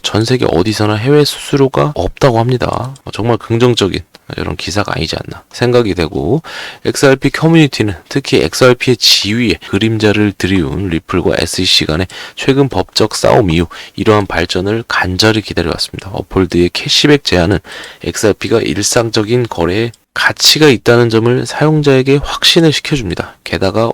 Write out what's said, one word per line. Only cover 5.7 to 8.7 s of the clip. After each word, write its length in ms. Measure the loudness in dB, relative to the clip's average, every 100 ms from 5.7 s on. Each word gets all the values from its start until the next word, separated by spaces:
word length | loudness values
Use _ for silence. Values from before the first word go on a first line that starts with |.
| 2 2
되고, 480 | 0 -2 -2 -2 -2 -4 -14 -14 -8
엑스알피 460 | -6 2 2 2 0
커뮤니티는 640 | 0 2 4 4 0 -4 -4 -6
특히 340 | -6 0 0
엑스알피의 540 | 0 2 4